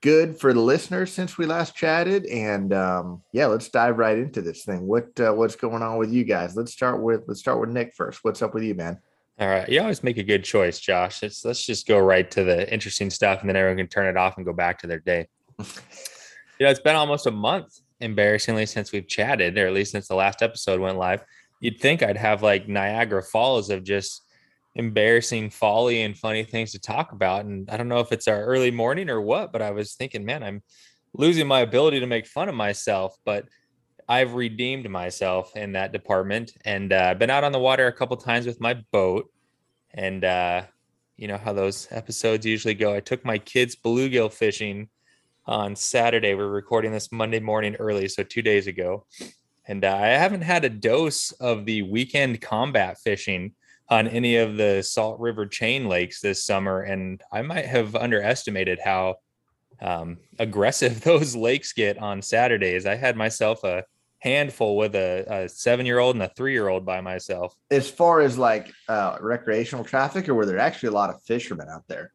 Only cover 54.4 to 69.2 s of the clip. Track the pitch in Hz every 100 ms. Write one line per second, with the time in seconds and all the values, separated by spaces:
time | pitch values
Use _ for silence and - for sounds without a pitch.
54.4 | 113 107 104 98 92 - 110 110 117 110
55.4 | 101 - 113 131 117 90 90 - 101 95
56.4 | - 98 98 95 95 98 92 92 - 107
57.4 | 135 175 135 127 110 110 120 110 101 127
58.4 | - 101 92 90 - 95 92 92 _ _
59.4 | _ _ _ _ 95 85 82 87 _ -
60.4 | - 101 104 135 - 113 165 165 151 120
61.4 | 113 139 - - 107 101 104 98 95 113
62.4 | 123 113 95 90 95 107 131 113 110 113
63.4 | 107 113 98 90 95 _ _ _ 127 139
64.4 | 143 123 113 104 107 101 92 90 95 101
65.4 | 92 - - 120 127 123 123 123 95 -
66.4 | 131 131 101 92 92 92 92 92 - 90
67.4 | 90 _ _ 139 131 - 170 165 147 123
68.4 | 123 110 - - - 110 95 -